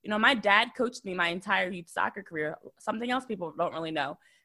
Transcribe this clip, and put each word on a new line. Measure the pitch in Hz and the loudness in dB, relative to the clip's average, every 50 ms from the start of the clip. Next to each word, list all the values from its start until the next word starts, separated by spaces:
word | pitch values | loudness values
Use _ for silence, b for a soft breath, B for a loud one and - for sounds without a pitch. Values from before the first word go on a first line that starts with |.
| - | -6
You | 208 | -2
know, | 214 | 0
my | 214 220 254 277 | 4 4 4 4
dad | 214 196 202 196 214 240 247 - | 4 4 6 6 6 4 2 0
coached | - 233 247 - - - | -2 -2 -2 -2 -6 -8
me | 196 185 | -6 -2
my | 185 175 | 0 0
entire | 170 170 185 - 208 196 190 190 180 | 0 0 -2 -2 0 0 2 2 0
youth | 180 175 170 - | -4 -6 -10 -6
soccer | - - - - - 208 185 | -2 -2 -2 -2 -2 -6 -12
career, | - 170 156 151 151 160 - - - - _ | -8 -6 -4 -4 -4 -6 -8 -14 -20 -20 _
something | - 214 220 220 240 240 | -6 -4 -4 -4 -2 -2
else | 247 262 254 | -2 -2 -2
people | - 214 180 175 160 - | -4 -6 -6 -6 -6 -2
don't | 160 170 156 - | -2 -2 -2 -2
really | 160 165 160 | -4 -6 -4
know. | 156 151 135 139 160 b b b b b | -2 -2 -2 -2 -6 b b b b b